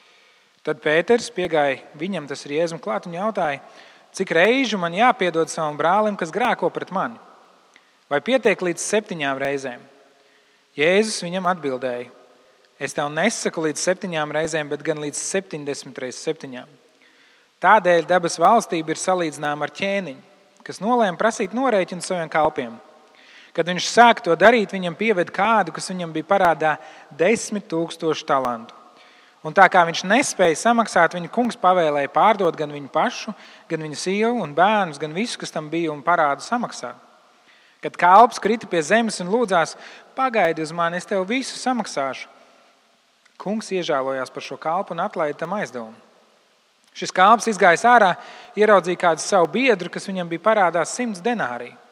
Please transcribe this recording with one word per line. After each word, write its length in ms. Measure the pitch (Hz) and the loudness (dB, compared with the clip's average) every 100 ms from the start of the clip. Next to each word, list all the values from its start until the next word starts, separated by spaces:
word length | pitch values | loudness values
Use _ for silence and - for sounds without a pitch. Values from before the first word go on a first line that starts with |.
| _ _ _ _ _ _ | _ _ _ _ _ _
Tad 180 | - 151 | -8 -4
Pēters 480 | 156 160 175 233 - | 0 0 2 0 0
piegāja 520 | - 175 156 143 131 - | -6 -2 0 0 -2 -8
viņam, 320 | 147 185 180 139 | -10 -8 -6 -8
tas 180 | 139 143 | -12 -6
ir 60 | |
Jēzum, 280 | 147 170 160 | -2 -2 -4
klāt 260 | 202 214 190 | -6 -6 -6
un 60 | |
jautāja, 480 | 170 214 202 156 139 - - - - _ | -6 -4 -2 -2 -4 -10 -20 -20 -20 _
"Cik 180 | - 190 | -8 0
reižu 480 | 165 202 262 240 202 | 4 4 4 0 -2
man 140 | 170 | -2
jāpiedod 560 | 175 254 - 180 165 156 | 2 2 4 0 0 -2
savam 280 | - 156 147 | -2 -6 0
brālim, 400 | 156 202 214 202 | 2 2 0 -2
kas 140 | 165 | -4
grēko 420 | 185 240 185 165 | -2 -2 0 -2
pret 180 | 156 - | -4 -6
mani? 280 | 185 135 113 - _ _ _ _ _ _ _ - | -4 -6 -8 -20 _ _ _ _ _ _ _ -4
Vai 120 | 143 | -4
pietiek 360 | 226 254 220 175 | 0 2 2 0
līdz 240 | 180 165 | -2 -4
septiņām 580 | - 208 214 170 139 135 | -2 -2 -2 -4 -4 -2
reizēm?" 420 | 139 139 135 120 - _ _ _ _ _ _ _ _ - | -4 -4 -6 -12 -18 _ _ _ _ _ _ _ _ 0
Jēzus 460 | 156 196 220 - | 2 4 2 -4
viņam 240 | 175 185 180 | -6 -4 -2
atbildēja, 640 | 180 143 127 127 120 123 - - _ _ _ _ - | -2 -4 -4 -6 -6 -10 -18 -20 _ _ _ _ -10
Es 160 | 139 | -8
tev 160 | - 147 | -4 -4
nesaku 540 | 156 208 - 196 - | 0 0 0 -4 -2
līdz 160 | 160 139 | -4 -2
septiņām 520 | - 185 190 160 151 151 | -2 -2 -2 -4 -4 -2
reizēm, 320 | 160 160 147 | -2 -4 -4
bet 140 | 147 | -6
gan 140 | 147 151 | -4 -4
līdz 160 | 147 - | -6 -8
septiņdesmit 800 | - 196 190 156 143 135 135 120 | -4 -4 -4 -8 -8 -8 -10 -12
reizes 180 | 127 - 165 | -12 -8 -6
septiņām. 380 | 151 139 123 143 143 _ _ _ _ _ _ _ _ | -8 -8 -14 -16 _ _ _ _ _ _ _ _ _
Tādēļ 400 | 175 214 180 170 | 4 6 6 4
debes 320 | 156 180 170 - | 4 2 0 2
valstība 560 | 175 226 - 170 156 | 4 4 2 -4 -4
ir 80 | 156 | -4
salīdzināma 640 | - 185 160 139 151 147 | -2 0 -2 -4 -6 -4
ar 80 | 147 - | -6 -6
ķēniņu, 420 | 196 196 170 135 - _ _ _ - | -4 -4 -4 -10 -18 _ _ _ -16
kas 160 | 143 | -8
nolēma 320 | 196 247 202 160 | 0 2 2 2
prasīt 400 | 214 226 185 226 | 0 0 -4 -2
norēķinu 480 | 262 208 175 175 | 0 2 0 -4
saviem 240 | - 180 160 | -6 -4 -2
kalpiem. 460 | 165 151 151 120 113 - - _ _ - - - - | 2 2 0 -8 -10 -20 -20 _ _ -20 -20 -8 -4
Kad 140 | 165 | -2
viņš 160 | 180 - | -2 2
sāk 320 | 220 240 226 | 6 6 6
to 160 | 170 160 | 2 4
darīt, 400 | 196 247 196 190 | 6 6 2 -4
viņam 220 | 175 160 | -6 -2
pieved 340 | 220 180 170 | 0 0 -2
kādu, 400 | - 208 220 170 | -2 2 2 0
kas 160 | 170 - | -4 -8
viņam 240 | 185 165 | -8 -6
bija 160 | 156 151 | -6 0
parādā 460 | 196 175 151 156 147 - - - 147 | 4 4 2 0 -2 -8 -20 -10 0
desmit 480 | 175 226 - 208 - | 2 2 -2 -8 -6
tūkstoši 560 | 165 165 - 160 147 - | -4 -4 -4 -4 -2 0
talantu. 480 | 139 123 117 113 - - _ - _ _ _ | 0 0 -6 -12 -20 -20 _ -20 _ _ _
Un 160 | 156 175 | -2 6
tā 80 | 180 | 6
kā 80 | 185 170 | 6 2
viņš 160 | 160 | 0
nespēja 560 | 185 233 277 - 175 147 | 0 2 2 2 2 2
samaksāt, 560 | 226 233 214 190 165 180 | 2 2 2 2 2 0
viņa 160 | 165 | -6
kungs 240 | - 240 - | -2 -2 2
pavēlēja 560 | 180 185 160 143 139 | 2 4 2 0 0
pārdot 460 | 151 196 214 175 147 | 2 4 4 0 -2
gan 160 | 147 143 | -6 -10
viņu 160 | 139 | -6
pašu, 400 | 156 220 - - - - - - | -2 -2 -4 -12 -14 -16 -20 -10
gan 180 | 160 156 | -8 -8
viņa 80 | 139 | -8
sievu 420 | 180 202 226 247 | -4 -2 0 -2
un 80 | 156 | -2
bērnus, 480 | 147 190 214 180 143 | 2 2 2 -2 -6
gan 160 | 156 165 | -8 -6
visu, 240 | 240 - | -6 -8
kas 140 | 170 | -10
tam 160 | 170 151 | -10 -6
bija, 220 | 165 160 | -4 -4
un 100 | 147 | -4
parādu 400 | 165 175 147 139 | 0 2 2 0
samaksāt. 540 | - 240 175 - 120 - _ _ _ _ _ _ _ _ | -4 -4 -4 -10 -14 -14 _ _ _ _ _ _ _ _
Kad 160 | 151 - | -12 2
kalps 460 | 175 196 240 - | 6 8 8 4
krita 260 | 202 233 202 | -2 -2 -2
pie 140 | 175 | -2
zemes 380 | 151 220 220 - | 2 2 2 -4
un 100 | 175 | -2
lūdzās, 440 | 233 220 180 151 - - - - - | -2 2 2 0 -4 -20 -20 -12 -4
"Pagaidi 440 | 262 220 170 160 | -2 2 2 0
uz 120 | 156 | -4
mani, 240 | 170 170 175 | -2 -2 -4
es 100 | - | -4
tev 180 | 196 | -2
visu 320 | 185 262 240 - | -2 -2 -4 -6
samaksāšu." 680 | 247 247 - 147 135 123 - - _ _ _ _ _ _ _ _ _ - | -4 -2 -4 -4 -6 -6 -14 -20 _ _ _ _ _ _ _ _ _ -12
Kungs 280 | 180 220 - | -6 -6 -4
iežēlojās 600 | 185 160 139 135 135 127 | -4 -2 -2 -2 -4 -8
par 120 | 139 | -10
šo 120 | - 139 | -14 -10
kalpu 340 | 156 180 196 | -4 -4 -4
un 80 | 170 | -6
atlaida 340 | 202 185 151 147 | -6 -4 -4 -4
tam 120 | 165 208 | -6 -6
aizdevumu. 400 | 135 123 110 113 _ _ _ _ _ _ _ _ _ - | -8 -10 -14 -18 _ _ _ _ _ _ _ _ _ -12
Šis 160 | 175 | -4
kalps 360 | - 190 233 226 | 4 6 6 2
izgājis 340 | 185 190 165 | 2 4 6
ārā, 300 | 233 240 190 165 - - - 196 | 6 6 4 0 -10 -20 -8 0
ieraudzīja 460 | 214 196 175 175 | 4 4 4 0
kādu 180 | 180 160 | 0 0
savu 300 | - 196 165 | 2 2 2
biedru, 380 | 196 262 190 175 | 2 2 2 -2
kas 160 | - - | -10 -8
viņam 220 | 190 170 | -8 -6
bija 140 | 165 | -2
parādā 400 | 220 214 175 165 151 | 2 4 2 2 -2
simts 320 | - 240 185 | -4 -6 -4
denāriju. 560 | 202 226 127 120 123 - _ | -4 -2 -4 -6 -12 -18 _